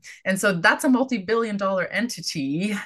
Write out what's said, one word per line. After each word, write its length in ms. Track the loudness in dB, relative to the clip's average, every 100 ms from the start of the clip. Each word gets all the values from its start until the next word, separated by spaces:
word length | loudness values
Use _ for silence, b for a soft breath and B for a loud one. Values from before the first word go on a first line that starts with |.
| B B -4
And 140 | 0
so 140 | 2
that's 300 | 4 4 4
a 60 | 4
multi-billion 680 | 4 4 -2 0 0 0 -2
dollar 280 | -2 -2 -2
entity, 880 | -2 -4 -6 -8 -4 -2 -2 -2 -4